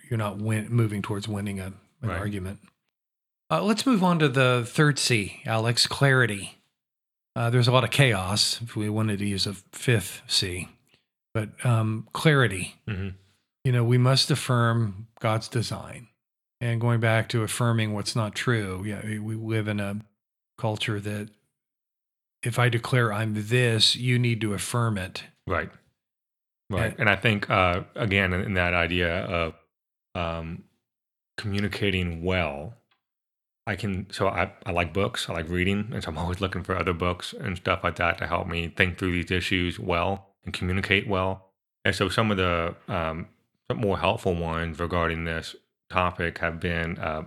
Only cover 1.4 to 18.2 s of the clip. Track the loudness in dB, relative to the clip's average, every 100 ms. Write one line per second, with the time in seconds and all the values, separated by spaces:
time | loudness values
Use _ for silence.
1.4 | -4 -6 -8 -12 _ -8 -4 -4 -4 -4
2.4 | -8 -10 _ _ _ _ _ _ _ _
3.4 | -2 0 2 2 4 4 4 4 4 4
4.4 | 4 4 0 4 4 4 2 2 0 -8
5.4 | -2 0 2 2 0 4 6 6 4 0
6.4 | -8 -16 _ _ _ _ _ _ _ -2
7.4 | 2 4 6 6 4 4 4 4 0 0
8.4 | 0 -2 -6 -4 -2 0 0 0 -2 -2
9.4 | -2 -4 _ -4 2 2 0 -12 -2 -2
10.4 | -2 -6 -10 -16 _ _ _ _ _ -6
11.4 | -6 -2 2 2 2 -2 -6 0 4 4
12.4 | 4 0 -10 -12 -10 -6 -8 -10 _ _
13.4 | _ _ 0 2 4 6 6 4 2 0
14.4 | 2 2 4 2 0 -4 -16 -4 -2 -2
15.4 | -2 -4 -4 -8 -12 -16 -20 _ _ _
16.4 | _ -6 -2 0 2 4 4 2 2 -2
17.4 | -2 0 2 2 0 -2 -2 -2